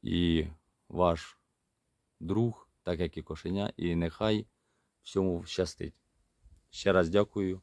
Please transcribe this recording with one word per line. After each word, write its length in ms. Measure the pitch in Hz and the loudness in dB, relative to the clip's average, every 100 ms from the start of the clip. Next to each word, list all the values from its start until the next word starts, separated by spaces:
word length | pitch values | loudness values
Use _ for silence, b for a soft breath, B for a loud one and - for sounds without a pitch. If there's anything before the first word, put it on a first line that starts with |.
і 440 | 104 87 87 82 78 78 _ _ _ | 0 2 4 2 0 -6 _ _ _
ваш 500 | 87 90 82 - - _ _ _ _ _ _ _ _ | 0 2 2 -6 -20 _ _ _ _ _ _ _ _
друг, 480 | 80 101 117 - - _ | -4 0 0 -4 -16 _
так 180 | - 85 | -6 -2
як 160 | 87 - | -2 -4
і 60 | |
кошеня, 500 | - 78 85 95 101 - | -10 -8 -4 -4 -4 -4
і 180 | 87 | -2
нехай 520 | 85 82 - 110 107 - _ _ _ _ _ | 0 -2 0 0 0 -2 _ _ _ _ _
всьому 420 | - 98 95 87 | -4 0 0 -2
щастить. 500 | 85 - 90 - - - _ _ _ _ - - _ | -4 -2 -4 -4 -12 -12 _ _ _ _ -20 -20 _
Ще 220 | - - | -4 4
раз 160 | 92 85 | 4 6
дякую 520 | 98 104 - 95 92 | 2 2 0 -2 -4